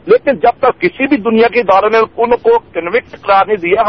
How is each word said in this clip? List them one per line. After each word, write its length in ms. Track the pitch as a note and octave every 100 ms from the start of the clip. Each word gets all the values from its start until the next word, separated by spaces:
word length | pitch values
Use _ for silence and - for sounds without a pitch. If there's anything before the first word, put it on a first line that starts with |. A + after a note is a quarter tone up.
| -
لیکن 300 | A#3+ D4 G#3
جب 240 | A#3 -
تک 220 | B3+ -
کسی 260 | F3+ - C#4
بھی 100 | C#4
دنیا 300 | G#3+ A3 A#3
کے 120 | A3
ادارے 300 | G3 F#3+ G#3+
نے 80 | A3+
ان 320 | A3 - A#3
کو 300 | A#3+ A3+ A#3
کنوکٹ 640 | - E3+ E3+ A3+ - -
قرار 240 | - G3 F#3
نہیں 120 | G#3+
دیا، 240 | E3+ G#3